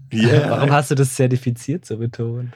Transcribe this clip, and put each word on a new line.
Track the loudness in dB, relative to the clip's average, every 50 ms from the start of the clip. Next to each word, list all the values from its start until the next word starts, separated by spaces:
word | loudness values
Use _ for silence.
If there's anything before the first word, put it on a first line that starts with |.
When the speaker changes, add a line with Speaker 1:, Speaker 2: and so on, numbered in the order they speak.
| -14 -6
Speaker 1:
Ja. |
Speaker 2:
<laughs> | -2 2 2 4 4 4 2 2
Warum | 0 0 2 2
hast | 2 2 2 2
du | 2
das | 2 2 0 2
zertifiziert | 2 0 2 2 0 -2 -2 -4 -4 -4 -6 -6 -6 -6
so | -8 -8 -6
betont? | -6 -6 -6 -6 -6 -6 -6 -8 -10 -8 -4